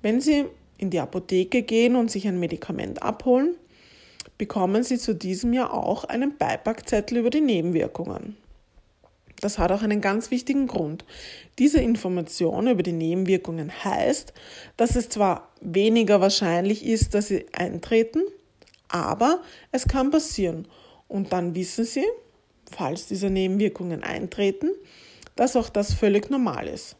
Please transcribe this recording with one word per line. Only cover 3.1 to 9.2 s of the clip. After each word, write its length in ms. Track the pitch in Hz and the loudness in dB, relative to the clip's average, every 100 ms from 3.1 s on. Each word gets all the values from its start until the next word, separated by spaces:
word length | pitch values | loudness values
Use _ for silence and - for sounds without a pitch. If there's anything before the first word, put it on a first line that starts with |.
| 220 - 247 294 349 _ _ - - - _ - _ | -4 2 4 4 -2 _ _ -20 -20 -20 _ -18 _
bekommen 460 | 202 - 185 202 | -6 0 2 2
Sie 160 | 247 247 | 2 -2
zu 160 | - | -2
diesem 380 | 185 185 190 240 | -4 -2 -2 0
ja 180 | 247 262 | 0 0
auch 340 | - - 208 | -2 -2 -2
einen 340 | - 240 277 285 | -2 -2 -2 0
Beipackzettel 800 | - - - 226 - 220 208 240 | -2 0 -2 -4 0 -2 0 0
über 120 | 233 | 2
die 120 | 294 | 2
Nebenwirkungen. 960 | 302 202 165 165 - - 170 - - 208 _ - _ - _ _ _ _ | 2 2 2 0 0 -4 -8 -8 -10 -16 _ -20 _ -20 _ _ _ _